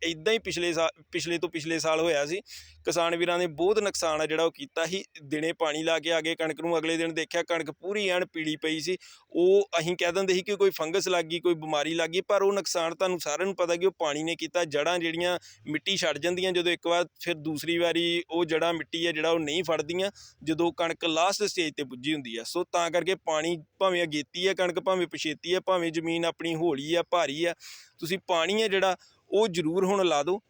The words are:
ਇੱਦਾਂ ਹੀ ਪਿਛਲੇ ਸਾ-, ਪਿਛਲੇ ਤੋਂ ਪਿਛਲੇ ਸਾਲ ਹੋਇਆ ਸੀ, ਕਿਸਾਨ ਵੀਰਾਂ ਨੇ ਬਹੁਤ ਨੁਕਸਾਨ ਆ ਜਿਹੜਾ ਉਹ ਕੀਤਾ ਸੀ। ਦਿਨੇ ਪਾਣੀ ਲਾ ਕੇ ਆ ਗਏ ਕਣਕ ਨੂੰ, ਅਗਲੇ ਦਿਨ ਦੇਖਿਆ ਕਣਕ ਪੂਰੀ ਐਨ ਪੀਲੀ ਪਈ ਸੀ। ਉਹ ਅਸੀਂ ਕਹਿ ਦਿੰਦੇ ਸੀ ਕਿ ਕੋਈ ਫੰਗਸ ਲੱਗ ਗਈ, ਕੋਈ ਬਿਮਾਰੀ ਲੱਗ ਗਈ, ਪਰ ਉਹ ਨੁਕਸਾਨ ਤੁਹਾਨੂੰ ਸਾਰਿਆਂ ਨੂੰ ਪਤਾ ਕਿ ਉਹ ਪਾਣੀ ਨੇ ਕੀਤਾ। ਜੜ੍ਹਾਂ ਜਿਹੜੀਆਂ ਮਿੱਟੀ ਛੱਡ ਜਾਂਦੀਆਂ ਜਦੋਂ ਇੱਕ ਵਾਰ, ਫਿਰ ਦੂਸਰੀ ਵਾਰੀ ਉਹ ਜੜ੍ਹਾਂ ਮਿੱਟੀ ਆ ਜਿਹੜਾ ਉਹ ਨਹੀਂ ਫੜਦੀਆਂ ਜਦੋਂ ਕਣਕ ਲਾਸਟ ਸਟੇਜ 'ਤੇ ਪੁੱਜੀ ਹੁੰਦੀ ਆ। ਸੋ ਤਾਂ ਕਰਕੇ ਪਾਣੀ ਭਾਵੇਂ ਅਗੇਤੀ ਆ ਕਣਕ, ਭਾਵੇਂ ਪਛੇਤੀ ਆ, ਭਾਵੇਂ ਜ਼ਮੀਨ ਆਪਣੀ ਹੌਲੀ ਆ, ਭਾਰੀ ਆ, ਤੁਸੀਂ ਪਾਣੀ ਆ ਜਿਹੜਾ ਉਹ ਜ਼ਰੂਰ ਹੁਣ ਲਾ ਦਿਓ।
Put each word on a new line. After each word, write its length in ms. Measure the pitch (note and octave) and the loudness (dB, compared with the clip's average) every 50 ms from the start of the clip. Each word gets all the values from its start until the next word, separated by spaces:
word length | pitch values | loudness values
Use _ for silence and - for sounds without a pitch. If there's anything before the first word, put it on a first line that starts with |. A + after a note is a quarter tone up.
ਇੱਦਾਂ 300 | E3 E3 E3 D#3 D#3 G#3+ | -2 -4 -4 -2 0 0
ਹੀ 60 | A3 A3+ | 0 0
ਪਿਛਲੇ 340 | F#3 F#3+ D#3 E3+ F3 F3 | 0 -4 -4 -2 -2 -2
ਸਾ-, 160 | E3 D#3+ E3 D#3+ - - D3+ - | 0 0 0 0 -2 -6 -14 -8
ਪਿਛਲੇ 260 | - E3+ D3 E3+ E3+ E3+ | -6 -6 -4 -2 -2 -2
ਤੋਂ 100 | F3 E3+ | -2 -4
ਪਿਛਲੇ 300 | - D#3+ D3 E3 E3 D#3+ | -4 -6 -4 -4 -2 -2
ਸਾਲ 220 | D3 D#3+ D#3+ D#3+ | 0 0 2 2
ਹੋਇਆ 260 | E3 E3+ D#3+ C#3+ C#3+ | 2 2 2 2 0
ਸੀ, 140 | D3 F3 G3+ - - - - - - - - - | -2 -4 -8 -8 -12 -20 -20 -20 -20 -16 -8 -4
ਕਿਸਾਨ 320 | E3+ D#3+ F3 E3 E3+ E3+ | -2 0 2 2 2 2
ਵੀਰਾਂ 220 | E3+ F3 F3 F3 F3 | 0 0 2 2 0
ਨੇ 80 | F3+ | 0
ਬਹੁਤ 320 | F3 D3+ C#3+ E3+ F#3+ G#3+ G#3+ | -2 -2 0 2 2 4 2
ਨੁਕਸਾਨ 420 | G#3 G3 - - F3+ E3 D#3 D3+ | 2 0 -2 -2 -2 0 0 0
ਆ 60 | D#3 | 0
ਜਿਹੜਾ 180 | D#3 D#3 D#3+ E3 | 0 2 2 2
ਉਹ 60 | E3 | 2
ਕੀਤਾ 360 | - - E3+ D#3+ - D#3+ E3 | 0 -4 -14 -8 -4 -4 -2
ਸੀ। 180 | D#3+ F#3 F#3+ A3 - - D#3+ | -2 -2 -6 -8 -10 -18 -16
ਦਿਨੇ 300 | D3 C#3 D3+ D3+ D3+ E3 | -8 -4 -4 -2 -2 -2
ਪਾਣੀ 300 | E3+ - E3 D3+ D3 D#3 | -2 0 -2 -2 -2 -2
ਲਾ 160 | D#3+ E3 E3 D#3+ | 0 0 0 0
ਕੇ 140 | D3 E3 | 0 0
ਆ 80 | E3+ D#3+ | 0 0
ਗਏ 140 | D#3 D#3+ E3 | 0 -2 -2
ਕਣਕ 260 | - E3 D#3+ D3+ - | -2 -2 -4 -4 -4
ਨੂੰ, 180 | D#3+ E3+ E3+ D#3+ | -2 0 0 0
ਅਗਲੇ 180 | D#3 D#3+ E3 | 2 0 0
ਦਿਨ 180 | D#3+ E3 E3 D#3+ | 0 0 -2 -2
ਦੇਖਿਆ 280 | D#3+ D#3+ - - E3+ | -4 -4 -2 -2 -2
ਕਣਕ 280 | E3+ - F3 E3 D#3 C#3 | 0 0 -2 -2 -2 -6
ਪੂਰੀ 380 | D3 _ - F3+ G3+ G#3+ G3+ F#3+ | -10 _ -8 -6 -4 -2 0 0
ਐਨ 160 | F3+ F3+ F#3 | 0 0 0
ਪੀਲੀ 320 | - - E3 D#3 D#3 D#3 | -2 -4 -6 -4 -4 -4
ਪਈ 240 | D3 - D#3 D#3+ D#3 | -4 -2 -4 -2 -2
ਸੀ। 160 | D3 E3+ F#3 - - - - - _ _ | -2 -4 -4 -6 -6 -16 -20 -20 _ _
ਉਹ 380 | - E3 F3 F#3 F#3+ G3+ G3 - - E3+ | 0 2 4 6 6 6 4 2 0 -2
ਅਸੀਂ 180 | D#3 E3+ F3+ | 0 0 0
ਕਹਿ 160 | - F3+ F3 | 0 0 0
ਦਿੰਦੇ 220 | E3+ F#3+ G3 F#3+ F3+ | 2 0 2 2 2
ਸੀ 80 | F#3 | 0
ਕਿ 140 | F#3 G#3 G3+ | 0 -2 0
ਕੋਈ 140 | F3+ G3 G3 | 2 2 2
ਫੰਗਸ 380 | - - D#3+ D#3 E3+ G3+ - F#3+ | 2 0 -4 -2 -2 0 0 2
ਲੱਗ 160 | F3+ F3 E3+ | 0 0 0
ਗਈ, 160 | D#3 E3+ F3 | 0 -4 0
ਕੋਈ 140 | D#3+ F3+ F3 | 2 0 0
ਬਿਮਾਰੀ 400 | D#3+ D#3 D#3 D#3 D3 C#3+ D#3+ E3 | 0 -2 -2 -2 0 0 0 0
ਲੱਗ 160 | E3+ E3 D#3+ | -2 -2 0
ਗਈ, 100 | E3 F#3 | -2 -2
ਪਰ 220 | F3+ - G#3 G3 | 0 2 2 4
ਉਹ 100 | G3 G3 | 4 4
ਨੁਕਸਾਨ 420 | G3+ G3+ F3+ - - F3+ E3 E3 E3 | 2 0 -2 -2 -2 -2 -2 -2 -2
ਤੁਹਾਨੂੰ 260 | D#3+ F#3+ F#3 F#3 E3 | 0 0 0 0 -2
ਸਾਰਿਆਂ 260 | - D3+ D3 D#3 F#3 | -4 -4 -2 -2 -2
ਨੂੰ 100 | G3 F#3+ | -2 0
ਪਤਾ 200 | - F3+ E3 F3 | 0 0 0 0
ਕਿ 100 | E3+ F3+ | 2 2
ਉਹ 60 | F#3+ F3+ - | 0 0 0
ਪਾਣੀ 240 | E3+ D3+ C#3+ D3 | -2 -2 0 0
ਨੇ 140 | D#3 E3 E3+ | -2 -2 -4
ਕੀਤਾ। 280 | D#3+ E3 D#3 - F3 F3 | -4 -4 -2 0 -2 0
ਜੜ੍ਹਾਂ 340 | D#3 C#3+ C#3+ D3 E3 F3+ F3+ | 0 0 0 0 2 0 0
ਜਿਹੜੀਆਂ 400 | E3 E3 D#3+ E3 F3 F3 F3+ E3 - - - - - | 0 -2 -2 0 0 0 0 -2 -4 -10 -20 -16 -8
ਮਿੱਟੀ 300 | D3+ D3+ D#3 - - G3 | -6 -6 -4 -2 -2 -2
ਛੱਡ 220 | F3 F3+ D#3+ D3 C#3+ | 0 0 0 -2 0
ਜਾਂਦੀਆਂ 340 | C#3+ F3 F3+ F3+ F#3 F#3+ | -2 -2 0 0 0 0
ਜਦੋਂ 200 | F3+ F3 E3+ F3 | 2 2 2 2
ਇੱਕ 140 | E3+ E3 - | 0 0 0
ਵਾਰ, 200 | E3+ E3+ F3 E3+ D#3+ _ - | 0 2 2 2 -2 _ -10
ਫਿਰ 140 | - E3+ F3 | -6 -6 -6
ਦੂਸਰੀ 440 | D#3+ C#3+ D#3 D#3 C#3+ D#3 D#3+ E3+ E3+ | -4 -4 -4 -4 -4 -2 -2 0 2
ਵਾਰੀ 440 | F3 E3+ E3 E3 E3+ E3+ E3+ E3+ E3+ - | 2 2 2 2 0 0 0 -2 -2 -2
ਉਹ 140 | D#3+ E3+ F3 | 0 0 0
ਜੜ੍ਹਾਂ 280 | D#3 D#3+ D#3 E3 E3+ E3+ | 2 2 2 2 2 0
ਮਿੱਟੀ 320 | D#3+ D3+ - - E3 E3 | -2 -4 -6 -6 -2 -2
ਆ 60 | E3+ | -2
ਜਿਹੜਾ 180 | D#3+ D#3 D#3 D#3+ | 0 0 2 2
ਉਹ 80 | E3 E3+ | 2 2
ਨਹੀਂ 260 | D#3 D3 D3+ F3+ F3+ | 0 0 -2 -2 0
ਫੜਦੀਆਂ 460 | E3 D#3+ D#3 D3+ D3 E3+ F3+ F#3+ G3+ - - - - - - - | 0 0 -2 -2 -2 -2 -2 -2 -2 -4 -8 -20 -20 -20 -10 -4
ਜਦੋਂ 280 | D3+ D#3+ D3+ E3+ E3+ | -4 0 2 2 0
ਕਣਕ 320 | D#3+ - F3 E3 D#3+ - - | 0 0 -2 -2 -2 -2 -2
ਲਾਸਟ 400 | E3+ D#3+ D#3+ E3+ G3 G3+ - G#3 | 0 2 2 2 2 2 0 -2
ਸਟੇਜ 280 | F#3+ - F#3 E3+ D#3 | -2 0 -2 -2 -2
'ਤੇ 120 | - - D3 | -2 -4 -8
ਪੁੱਜੀ 300 | B2+ B2+ B2 B2 D3 D#3 | -8 -8 -8 -4 -4 -4
ਹੁੰਦੀ 220 | D3 C3 A#2 A2+ | -4 -4 -8 -8
ਆ। 60 | A2+ A2+ | -8 -8
ਸੋ 180 | - - E3+ F3+ | -4 -4 -4 -4
ਤਾਂ 260 | - - F3 E3+ E3 | -2 0 0 0 2
ਕਰਕੇ 240 | D#3+ F3 E3 E3+ F#3+ | 0 0 0 0 -2
ਪਾਣੀ 420 | - - E3+ D#3+ D3+ D#3 E3 F3 D#3+ D3+ _ _ - | -2 -2 -2 0 0 0 0 -2 -4 -6 _ _ 0
ਭਾਵੇਂ 240 | G3 F#3+ F3+ F3 | 2 2 2 2
ਅਗੇਤੀ 440 | F3 E3 D3 D3 C#3+ _ - F3 F3+ | 0 0 -2 -4 -4 _ -4 0 0
ਆ 80 | F#3+ F#3+ | 0 2
ਕਣਕ, 260 | - F#3 F3+ E3 F#3 | 2 0 0 0 0
ਭਾਵੇਂ 260 | E3 F#3+ F#3+ F#3 F3 | 0 2 2 2 0
ਪਛੇਤੀ 460 | D#3 - D3+ - D#3+ D3 - - E3 | -2 -4 -6 -4 -4 -6 -6 -2 -2
ਆ, 80 | F3+ F#3 | -2 0
ਭਾਵੇਂ 320 | - - F#3 F3+ E3 E3 | 2 2 0 2 2 0
ਜ਼ਮੀਨ 320 | D#3 E3+ D#3+ E3 E3 E3+ E3+ | -2 -2 -2 -2 -2 0 0
ਆਪਣੀ 300 | E3+ - - D#3+ E3 E3 | 0 -2 -2 -4 -4 -2
ਹੌਲੀ 400 | D#3 E3 E3+ D3 C3+ C#3+ D#3 E3 | 0 0 0 0 0 -2 0 0
ਆ, 80 | E3+ | 0
ਭਾਰੀ 420 | E3 - F3+ F3 D#3+ C#3+ C#3 D#3 E3+ | 0 2 2 2 2 2 0 0 -2
ਆ, 100 | E3+ E3 - - - - - - - _ - | -2 -2 -4 -10 -20 -20 -20 -20 -20 _ -10
ਤੁਸੀਂ 200 | E3 D#3 F#3 F#3 - | -6 -4 -4 -4 -2
ਪਾਣੀ 360 | - F3+ E3 D#3+ E3+ G3+ G#3+ | 0 2 2 2 2 2 2
ਆ 60 | A3+ G#3+ | 2 2
ਜਿਹੜਾ 280 | F3+ G3 F#3+ F#3+ F3+ - _ _ _ _ _ - | 2 2 2 2 0 -2 _ _ _ _ _ 0
ਉਹ 180 | - G3 A3 A3 | 2 2 2 2
ਜ਼ਰੂਰ 360 | E3+ F3 E3+ D#3 E3 F#3+ F#3+ | 2 0 -2 0 2 2 2
ਹੁਣ 220 | F#3 G3+ G3 F#3 | 2 4 4 4
ਲਾ 160 | F3 D#3 D3 | 4 4 2
ਦਿਓ। 180 | C#3+ D#3+ F#3 A3 _ | 2 0 -2 -4 _